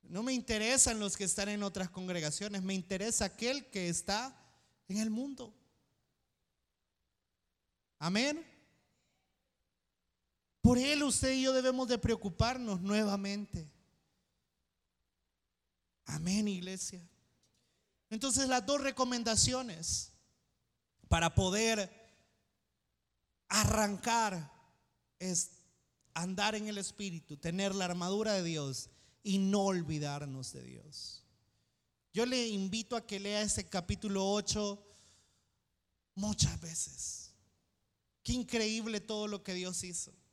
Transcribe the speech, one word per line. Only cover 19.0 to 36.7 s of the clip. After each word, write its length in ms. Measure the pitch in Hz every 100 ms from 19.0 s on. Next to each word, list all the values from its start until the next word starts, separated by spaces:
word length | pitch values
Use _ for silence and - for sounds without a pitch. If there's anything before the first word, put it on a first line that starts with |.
| 254 247 226 214 - 254 247 160 165 - - _ _ _ _ _ _ _ _ _ -
para 260 | 165 165
poder 560 | - 185 202 226 220 185 - - _ _ _ _ _ _ _ _ _ _ _ _ _ _
arrancar 1040 | 202 208 214 208 196 240 233 214 185 147 - _ _ _ _ _ _
es 320 | 185 175 - - _ _ _ _ _
andar 400 | 160 180 185 208
en 140 | 214 214
el 100 | 202
Espíritu, 580 | 190 - 202 170 - 147
tener 380 | 165 180 196
la 120 | 196 180
armadura 480 | 175 175 202 220
de 100 | 196
Dios 460 | 170 160 139 127 - _ _ _
y 140 | 208 196
no 260 | 190 202
olvidarnos 880 | 196 185 156 151 147 143 143 135 127
de 100 | 135
Dios. 640 | 123 120 151 - - - _ _ _ _ _ _ _ _ _
Yo 120 | 190 247
le 200 | 247 233
invito 480 | 202 190 220 220
a 100 | 233
que 140 | 233 202
lea 240 | 202 208
ese 260 | 214 - -
capítulo 560 | 190 170 202 214 196 196
ocho 560 | 208 202 214 208 202 - - - _ _ _ _ _ _ _ _ _ _
muchas 460 | 190 208 208 - -
veces. 720 | 165